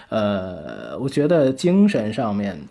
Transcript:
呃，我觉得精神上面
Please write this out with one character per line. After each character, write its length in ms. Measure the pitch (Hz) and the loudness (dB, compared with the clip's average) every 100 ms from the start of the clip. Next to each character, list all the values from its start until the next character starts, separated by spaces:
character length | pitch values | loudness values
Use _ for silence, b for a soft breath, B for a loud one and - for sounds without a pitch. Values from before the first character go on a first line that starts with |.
| B | B
呃， 880 | 110 104 101 92 90 71 53 58 73 | -2 0 -2 -4 -10 -12 -14 -12 -6
我 100 | 135 | -4
觉 180 | 147 147 | 0 2
得 240 | 170 135 | 4 2
精 380 | 131 175 190 202 | 2 2 4 4
神 240 | 135 107 | 4 -2
上 220 | - 110 101 | -2 -2 -2
面 240 | 104 78 71 | -4 -8 -14